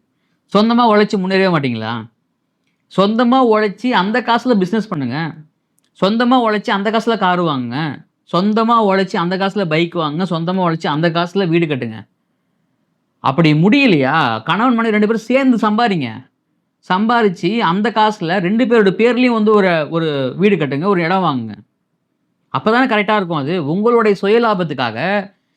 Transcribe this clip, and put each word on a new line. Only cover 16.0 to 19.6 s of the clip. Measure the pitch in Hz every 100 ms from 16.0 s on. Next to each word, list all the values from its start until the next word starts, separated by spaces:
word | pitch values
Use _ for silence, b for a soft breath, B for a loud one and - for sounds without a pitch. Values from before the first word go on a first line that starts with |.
| 120 110 - _ _ _ _ _ -
சம்பாரிச்சு | 185 220 214 208 170 175 226
அந்த | 180 185 220
காசுல | 214 214 208 160 196
ரெண்டு | 175 226 233
பேரோட | 233 196
பேர்லயும் | 175 233 240 254
வந்து | 226 214
ஒரு, | 214